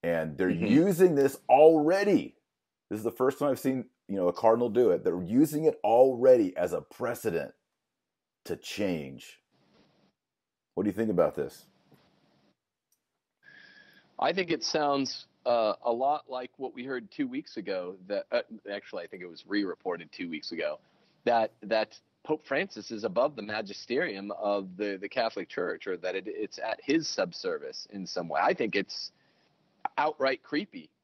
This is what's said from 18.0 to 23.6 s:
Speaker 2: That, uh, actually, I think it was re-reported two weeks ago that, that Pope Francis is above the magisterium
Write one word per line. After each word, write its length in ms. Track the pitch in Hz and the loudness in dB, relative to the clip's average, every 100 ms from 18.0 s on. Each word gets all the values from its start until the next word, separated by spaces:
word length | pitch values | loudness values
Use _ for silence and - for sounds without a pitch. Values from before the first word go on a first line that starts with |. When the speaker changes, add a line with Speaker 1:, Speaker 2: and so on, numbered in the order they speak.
| 92 | -6
Speaker 2:
That, 180 | 101 - | -6 -2
uh, 100 | 120 - 110 - | -4 -4 -14 -10
actually, 320 | 101 - 92 | -12 -10 -12
I 40 | 85 | -12
think 140 | 98 | -14
it 80 | 90 | -16
was 160 | 80 - | -16 -4
re-reported 680 | 104 98 82 95 85 82 | -2 -2 -4 -6 -8 -8
two 180 | - 90 | -12 -8
weeks 220 | 78 - | -8 -8
ago 260 | 82 76 76 _ _ _ _ - | -6 -6 -6 _ _ _ _ 0
that, 260 | 117 110 _ | 2 0 _
that 360 | 104 110 110 - _ _ - | -2 -2 -2 -8 _ _ -6
Pope 200 | 156 - | -6 -2
Francis 460 | 135 - - 101 | -4 -4 -10 -10
is 120 | 113 | -6
above 320 | 110 90 139 135 | -4 0 0 -2
the 60 | |
magisterium 920 | 104 107 | -8 -6